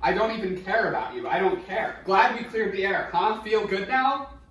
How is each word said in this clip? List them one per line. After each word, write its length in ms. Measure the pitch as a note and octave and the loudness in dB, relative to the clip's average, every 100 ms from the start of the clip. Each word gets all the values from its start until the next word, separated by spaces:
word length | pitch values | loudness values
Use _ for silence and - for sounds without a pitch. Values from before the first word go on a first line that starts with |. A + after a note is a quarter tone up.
I 120 | - | 2
don't 240 | F#3+ A3 A3 | 2 2 0
even 240 | F#3+ F3+ | -4 -6
care 260 | G3 G3 G3 | -2 0 0
about 240 | - - | -2 -4
you. 140 | F3+ E3+ | -6 -2
I 120 | F3+ | 2
don't 260 | F#3+ F3 - | 2 0 -4
care. 320 | F#3+ - - - | -4 -4 -6 2
Glad 320 | F#3+ A#3 A#3 | 4 6 2
we 80 | - | -6
cleared 280 | A3 G3+ | -2 -2
the 120 | G3 F#3+ | 0 0
air, 240 | F3 - | -2 0
huh? 300 | F3 F3+ A3 | 0 0 0
Feel 260 | G#3+ A3 G3+ | 0 0 0
good 200 | F#3+ G3 | -2 0
now? 420 | C4 C4 C#4 C#4+ - - | 2 2 0 -6 -14 -20